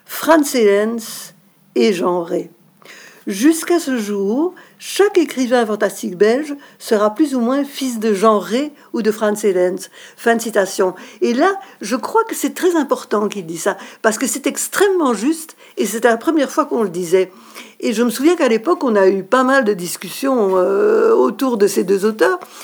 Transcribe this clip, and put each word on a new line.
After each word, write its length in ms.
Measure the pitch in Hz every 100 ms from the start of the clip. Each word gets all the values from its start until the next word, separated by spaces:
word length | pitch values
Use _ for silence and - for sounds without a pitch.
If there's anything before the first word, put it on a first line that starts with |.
Franz 500 | - - 294 320 285
Hélens 760 | 254 208 202 220 233 - - - - _ _ _
et 180 | - 226
Jean 300 | 180 180 180
Rey. 300 | 170 170 - _ _ _ - - - -
Jusqu'à 540 | - 190 285 320 - 349
ce 180 | 277 247
jour, 560 | 202 202 196 247 359 - - -
chaque 380 | - - 403 392
écrivain 480 | 294 254 240 247
fantastique 520 | 220 208 202 - 220 175
belge 380 | 214 254 302 285 - -
sera 340 | - 214 214
plus 220 | 214 294
ou 60 | 254
moins 240 | 233 277
fils 340 | 277 - 262 226
de 140 | 220
Jean 260 | 190 220 208
Rey 320 | 175 240 294 - -
ou 80 | 233
de 100 | 214
Franz 340 | 208 214 208
Hélens. » 440 | 208 180 185 190 - - -
Fin 220 | - 233 226
de 40 |
citation. 540 | 226 208 190 - 185 180 - -
Et 140 | 233
là, 260 | 240 359 381 - -
je 160 | 202 254
crois 260 | - 453
que 120 | 440
c'est 180 | - 277
très 240 | - 359 330
important 500 | 269 247 - 214 208
qu'il 180 | 202
dise 180 | 165 165
ça, 120 | 202 185 - -
parce 160 | 220 214
que 100 | 269
c'est 200 | 277 285
extrêmement 680 | - - - 403 359 269
juste, 440 | 202 254 320 - - -
et 100 | -
c'était 220 | 220 220 240
la 80 |
première 340 | 220 320 311 262
fois 160 | -
qu'on 180 | - 247
le 60 | 202
disait. 400 | 170 170 185 185 - - - - -
Et 100 | 254
je 100 | 214
me 100 | 240
souviens 260 | 233 302 339
qu'à 100 | 254
l'époque, 380 | 220 320 349
on 100 | 262
a 140 | 208 190
eu 140 | 196
pas 200 | 185 254
mal 220 | 254 269
de 80 | 208
discussions, 800 | 185 175 - 180 - 269 254 196
euh, 580 | 185 185 196 214 220 226
autour 460 | 226 254 - 262 220
de 100 | 202
ces 160 | 226
deux 220 | 190 196
auteurs, 340 | 214 214 180 370 - -